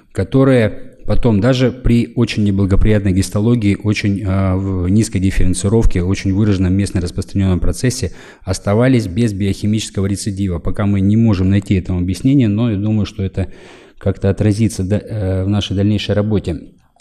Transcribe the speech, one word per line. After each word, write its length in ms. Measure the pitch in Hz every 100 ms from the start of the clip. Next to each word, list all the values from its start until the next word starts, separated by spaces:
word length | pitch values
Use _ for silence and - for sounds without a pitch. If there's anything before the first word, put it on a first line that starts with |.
| _
которые 720 | - 95 135 135 127 107 - - -
потом 360 | - 104 123 101
даже 300 | 120 127 123
при 420 | - 110 120 110 -
очень 280 | 117 -
неблагоприятной 680 | 101 98 98 95 104 107 98
гистологии, 640 | 92 - 104 113 120 101 95
очень, 420 | 107 104 107 98
э, 340 | 101 98 95 92
в 320 | 98 92 87
низкой 300 | 107 107 98
дифференцировке, 840 | 95 - 90 92 101 113 110 92
очень 300 | 87 98 98
выраженном 420 | 95 107 95 92
местно 260 | 98 101 95
распространенном 600 | 87 - - 101 95 87
процессе 520 | 87 85 127 - 92 - - -
оставались 640 | - 92 101 107 131 123 101
без 240 | 90 117
биохимического 720 | 98 101 95 104 110 - - 98
рецидива. 520 | 98 110 98 98 82
Пока 280 | 98 87 101
мы 140 | 98
не 160 | 98 110
можем 340 | 113 95 95
найти 240 | 101 -
этому 260 | 95 82 90
объяснение, 480 | 90 92 135 139 110
но 220 | 104 120
я 60 | 98
думаю, 300 | 107 107 95
что 160 | -
это 300 | 95 - 92 - - - - -
как-то 320 | 98 - 98
отразится, 540 | 92 104 101 107 -
да, 140 | 92 101
э, 460 | - 110 95 92
в 40 | 95
нашей 280 | 101 - 95
дальнейшей 380 | 101 104 -
работе. 580 | 101 107 101 92 78 - _ _ -